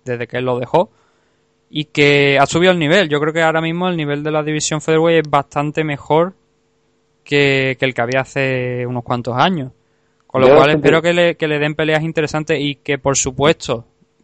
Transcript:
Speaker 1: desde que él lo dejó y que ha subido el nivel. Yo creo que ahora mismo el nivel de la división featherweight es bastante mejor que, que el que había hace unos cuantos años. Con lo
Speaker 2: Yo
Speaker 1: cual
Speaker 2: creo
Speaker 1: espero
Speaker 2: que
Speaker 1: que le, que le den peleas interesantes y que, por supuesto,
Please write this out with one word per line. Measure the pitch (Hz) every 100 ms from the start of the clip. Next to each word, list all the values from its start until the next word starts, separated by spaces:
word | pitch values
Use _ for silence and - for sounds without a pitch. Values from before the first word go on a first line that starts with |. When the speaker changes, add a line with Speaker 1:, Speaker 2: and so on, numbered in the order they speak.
| 127
Speaker 1:
desde | 120 117
que | 123
él | 127
lo | 123
dejó | 123 160 202 _ _ _ _ _ _ _ _
y | 151 151
que | - 143 143 143 139
ha | 139
subido | 165 185
el | 175
nivel. | 147 190 160
Yo | 143
creo | 151
que | 160
ahora | 160 160
mismo | 165 170 185
el | 170
nivel | 147 143
de | 151
la | 151
división | 151 151 - 156
featherweight | - 160 165 165 151
es |
bastante | 143 - 147 147 151
mejor | 156 139 - 151 180 - _ _ _ _ _ _ _ _
que, | - 143 139 135 131 127
que | 135
el |
que | 123
había | 120 131
hace | 127 139 135 127 123 123 123
unos | 123
cuantos | 120 123 123 123
años. | 170 175 139 - _ _ _ _ _
Con | 131
lo | 127
Speaker 2:
Yo | 143
Speaker 1:
cual | 139
Speaker 2:
creo | 156
Speaker 1:
espero | 143 160
Speaker 2:
que | 170
Speaker 1:
que |
le, | 175 170 156
que | 156
le | 147
den | 151 156
peleas | 156 156
interesantes | 160 165 151 156 156 147
y | 143 139
que, | - 143
por | 139 135
supuesto, | 139 131 143 160 - 113 - _ _ _